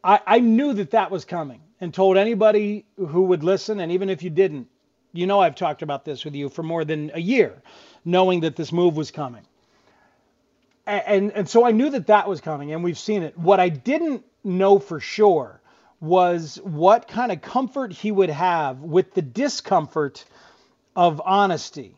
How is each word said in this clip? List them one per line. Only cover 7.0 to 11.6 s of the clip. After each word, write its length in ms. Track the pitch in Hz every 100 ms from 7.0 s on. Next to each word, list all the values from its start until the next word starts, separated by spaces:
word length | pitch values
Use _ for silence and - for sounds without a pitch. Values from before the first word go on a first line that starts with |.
| 151
a 80 | 165
year, 400 | 170 262 147 - _ - - _
knowing 380 | 170 185 185 180
that 160 | 160 -
this 160 | 151
move 240 | 170 175 151
was 140 | 143
coming. 320 | - 139 117 _ _ _ _ _ _ _ _ _ _ _ _ _ _ -
A-, 220 | 208 -
and, 220 | 202 202
and 160 | 208 185
so 160 | 233